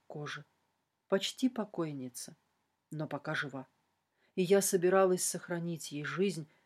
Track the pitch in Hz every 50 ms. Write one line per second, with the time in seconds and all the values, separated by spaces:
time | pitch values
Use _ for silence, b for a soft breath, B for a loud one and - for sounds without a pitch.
0 | _ - - 151 147 139 - 147 147 _ _ _ _ _ _ _ _ _ _ _
1 | _ - 196 196 190 - - - - 254 247 240 208 208 - - 165 156 147 139
2 | 127 127 - - - - 165 _ _ _ _ _ _ _ _ _ _ - 156 151
3 | 156 - 147 139 - 156 156 156 151 139 127 135 131 _ _ _ _ _ _ _
4 | _ _ _ _ _ _ - - 185 165 196 196 190 - - 185 165 180 185 196
5 | 190 185 185 180 - - - 170 - - 175 170 165 170 170 147 - - 147 147
6 | 147 143 143 160 196 202 165 160 143 b b b b